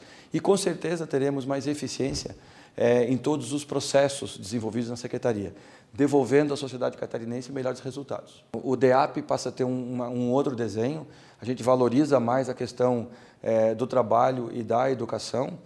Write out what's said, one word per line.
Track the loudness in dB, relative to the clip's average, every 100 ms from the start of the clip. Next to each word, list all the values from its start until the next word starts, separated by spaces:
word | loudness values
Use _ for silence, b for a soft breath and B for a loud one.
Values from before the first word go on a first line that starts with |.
| B B B
E, | -2
com | 2 2
certeza, | 2 -4 -4 -4 -2
teremos | 0 0 0
mais | -2 -4 -4
eficiência, | -4 -6 -4 -4 -4 -8 -12 B B B 0
é, | 4 4
em | 4 0
todos | 0 -2 -2
os | -6
processos | -4 -4 2 4 2 0 -8 -10
desenvolvidos | -8 -6 -4 -4 -4
na | -6
Secretaria, | -8 -4 -2 -2 -4 -10 B B B
devolvendo | 0 4 4 4 4 4
à | 0
sociedade | -6 -4 -4 -4
catarinense | -6 -8 -6 -8 -8
melhores | -6 -6 -6
resultados. | -8 -10 -10 -10 -12 -20 _
O | -8 -2 4
deap | 6 6 4 0
passa | -2 -2 -4
a |
ter | -4
um, | -2 -2 -4
uma, | -6 -4
um | -2 2
outro | 2 2
desenho, | -2 -4 -2 -4 -4 -10 B B B
a | -8
gente | -2
valoriza | 2 4 6 4 4 4
mais | 4 0 0
a |
questão, | -4 -6 0 2 2 -2 B B B
é, | 0 4 4
do | 2 0
trabalho | 2 4 4 4 0 -4
e | -6
da | -2 0 2
educação. | 0 -4 -6 -4 -4 -4 -8